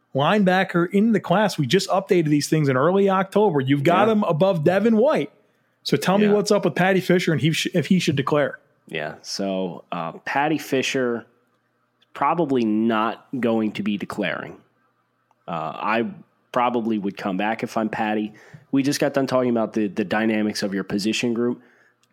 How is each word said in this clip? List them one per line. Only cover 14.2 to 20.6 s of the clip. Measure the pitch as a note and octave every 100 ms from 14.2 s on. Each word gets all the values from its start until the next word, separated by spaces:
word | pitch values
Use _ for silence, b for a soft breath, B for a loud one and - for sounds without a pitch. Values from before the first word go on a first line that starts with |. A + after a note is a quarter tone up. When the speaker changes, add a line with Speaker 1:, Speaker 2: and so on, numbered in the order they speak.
| F2 - - - _ _ _ _ _ _ _ _ -
Speaker 2:
Uh, | E2 D#2 -
I | G#2 A#2 G#2+ - - _ _
probably | B2+ B2 A#2+ A2 G#2+
would | G2 -
come | G#2 F#2
back | G#2+ A2+
if | A#2+ A2+
I'm | A2
Paddy. | - G#2+ G#2+ G#2+ B B B B
We | C#3
just | C3+ C#3
got | C#3+
done | C#3 C3
talking | B2+ B2
about | A#2 G#2+
the, | A2+ G#2
the | G2 F#2
dynamics | G#2+ A2 G#2+ G#2+ -